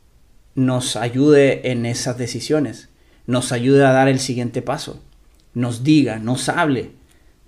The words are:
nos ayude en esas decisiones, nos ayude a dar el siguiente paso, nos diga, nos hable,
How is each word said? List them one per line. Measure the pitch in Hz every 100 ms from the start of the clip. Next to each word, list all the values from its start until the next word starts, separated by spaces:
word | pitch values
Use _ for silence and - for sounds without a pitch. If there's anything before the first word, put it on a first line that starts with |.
| _ _ _ _ _
nos | 135 127 127 127 107
ayude | 120 127 147 143 139 - 127
en | 120 117
esas | 117 131 120
decisiones, | 117 120 - 151 120 110 - _ _ _ -
nos | 123 127
ayude | 123 127 139
a | 135
dar | 131 135
el | 127
siguiente | 135 123 120 123
paso, | 120 151 - - - _ _ _ _
nos | 120 120 113
diga, | 135 156 120 110
nos | 110 127 -
hable, | 151 156 123 87 - _ _ _ _